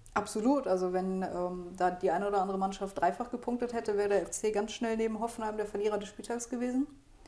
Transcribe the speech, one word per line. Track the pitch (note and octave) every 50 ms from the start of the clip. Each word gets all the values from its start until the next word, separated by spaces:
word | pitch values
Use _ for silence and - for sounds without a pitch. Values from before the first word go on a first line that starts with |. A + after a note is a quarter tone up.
| - - -
Absolut. | G#3 G3+ - - A3 G#3 B3+ D4 C#4 G#3+
Also | F#3+ F#3 F#3 F#3 F3+ F#3
wenn, | F#3 F#3 F#3+ F#3+ F#3+ F#3+
ähm, | - - F3 F3+ F3+ F3+ F3+ F3 F3 F3+
da | - F3+ F3+
die | F3+ F3+ F#3+ F#3
eine | D#3+ F#3 G3+
oder | G3+ G3+ G3
andere | F#3 G3 F#3+ F#3+
Mannschaft | F#3+ F#3+ G3 - G3 F#3+ - -
dreifach | E3+ F#3 F#3+ - A#3+ A#3+
gepunktet | - A#3+ - A#3+ B3 A#3+ A#3+ A#3+ A#3
hätte, | A#3 A3+ G#3+ G#3 G3+
wäre | G3+ G3+
der | G3+ F#3+ E3+
F | -
C | - - - G#3+
ganz | G#3+ G3+ A3+ A3 -
schnell | - B3 A3+ A3+
neben | A3 A3+ A3 A3 G#3+
Hoffenheim | A#3 A#3 - A#3 A3 G#3+ G#3+
der | G#3+ G#3
Verlierer | G#3 - G3+ G3+ G#3+ G#3 G3+
des | G3+ -
Spieltags | - - - - A#3 A#3+ A#3+ -
gewesen. | B3+ A#3 B3 B3+ B3 C4 D4 - - - - - - - -